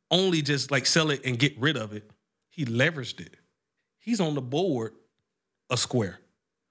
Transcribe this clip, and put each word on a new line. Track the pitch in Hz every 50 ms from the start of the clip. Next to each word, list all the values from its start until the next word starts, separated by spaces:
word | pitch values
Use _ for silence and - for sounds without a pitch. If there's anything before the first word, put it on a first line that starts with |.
| _ _
only | 165 180 190 185 170 156
just, | 143 139 147 131 123 -
like, | 143 131 127
sell | - - 165 160 151
it | 139 131 -
and | 135 123
get | 113 147 139 - 110
rid | 117 156 151
of | 120 107 104 104
it. | 107 - - - _ _ _ _ _ _ _
He | _ - 127
leveraged | 117 113 120 139 170 165 139 120 - - -
it. | 85 - - _ _ _ _ _ _ _ _ _ _ _ _ _
He's | _ 220 233 196
on | 170 156 147
the | 135
board | 127 120 135 160 190 185 147 117 113 107 - - _ _ _ _ _ _ _ _ _ _ _ _ _ -
of | 127
Square. | 120 - - - 120 104 90 87 - - _ _ _ _ _ _ _ _ _